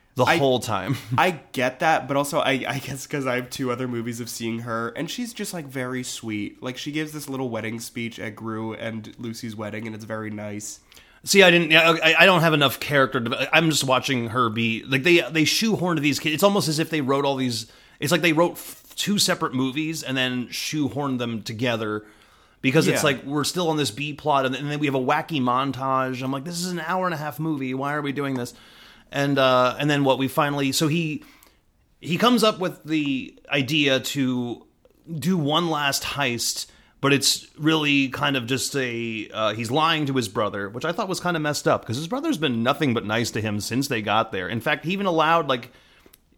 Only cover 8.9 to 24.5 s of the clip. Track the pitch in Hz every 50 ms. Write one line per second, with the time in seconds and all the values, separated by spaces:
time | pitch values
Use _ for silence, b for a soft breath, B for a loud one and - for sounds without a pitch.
8.9 | 113 110 104 98 - - 120 117 113 - - 117 104 107 107 104 101 110 113 113
9.9 | 110 107 113 107 110 110 110 107 107 104 104 104 104 104 - - - - b b
10.9 | b b b b b b b - - 196 190 180 170 170 170 151 156 165 160 165
11.9 | 165 160 156 160 160 160 170 196 185 165 160 165 156 147 143 131 - - - -
12.9 | 147 143 135 - - 131 117 117 120 110 135 139 - 160 165 160 147 127 139 131
13.9 | 131 127 123 - 135 123 117 113 104 127 123 113 107 117 117 113 113 107 - 127
14.9 | 135 139 131 175 175 170 135 123 156 160 151 143 - - 220 226 202 127 165 180
15.9 | 170 151 139 147 131 - - 160 156 151 196 202 202 202 135 156 151 147 160 160
16.9 | 170 151 135 123 139 139 143 139 139 131 131 127 117 110 117 b b b b b
17.9 | b b - 139 175 170 170 170 156 151 175 170 175 - - - - - - -
18.9 | - - - - 208 190 - - 175 160 160 147 127 127 131 131 123 151 156 156
19.9 | 165 147 - 123 131 131 127 127 123 123 120 - - - - - - 156 143 123
20.9 | - 139 143 139 131 120 123 117 117 107 98 - 113 104 127 123 117 110 113 107
21.9 | 107 107 107 b b b b b b b b b b b - 135 127 160 - 185
22.9 | - - - 147 139 117 - 131 143 151 135 - - 180 180 160 156 151 143 107
23.9 | 104 127 147 151 143 - - 151 143 135 135 127